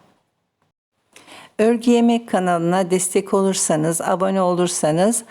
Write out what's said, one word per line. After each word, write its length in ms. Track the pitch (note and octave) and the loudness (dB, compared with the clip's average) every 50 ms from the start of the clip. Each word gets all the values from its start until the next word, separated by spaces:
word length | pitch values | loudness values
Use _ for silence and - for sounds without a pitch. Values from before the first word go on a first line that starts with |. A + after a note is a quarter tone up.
| _ _ _ _ _ _ _ _ _ _ _ _ _ _ _ _ _ _ _ _ _ _ _ - - - - - - - _ - | _ _ _ _ _ _ _ _ _ _ _ _ _ _ _ _ _ _ _ _ _ _ _ -20 -20 -20 -20 -20 -20 -14 _ 0
Örgü 320 | G#3+ A3+ A#3+ A#3 A#3 B3 | 2 2 2 2 2 2
Yemek 380 | A#3+ A#3 A#3 A#3 A#3 A#3 A#3 - | 4 4 4 2 2 0 -2 -2
kanalına 640 | - F#3+ F#3 F3+ F3 E3+ E3 E3+ F3+ F#3+ F#3+ E3+ | -2 -2 0 0 0 0 0 0 0 0 0 0
destek 420 | F#3 F#3 F3+ - - G3+ G3 - - | -2 -2 -2 -2 -2 -2 -2 0 0
olursanız, 680 | G3 G3 F#3+ F#3 - - - E3+ D#3 D#3 E3 E3 - | 0 0 0 0 -2 -2 -2 0 0 0 -2 -2 -2
abone 400 | - G3 F#3+ F3 F#3+ F#3+ F#3+ G3 | -2 -2 -2 -2 -2 -2 0 0
olursanız 840 | F#3 F3+ F3+ F3 F3+ F3 - - - D3+ D#3 E3+ F#3+ A3 A#3 - - - | 0 0 0 0 -2 -2 -2 -2 -2 0 0 2 0 0 0 -2 -6 -10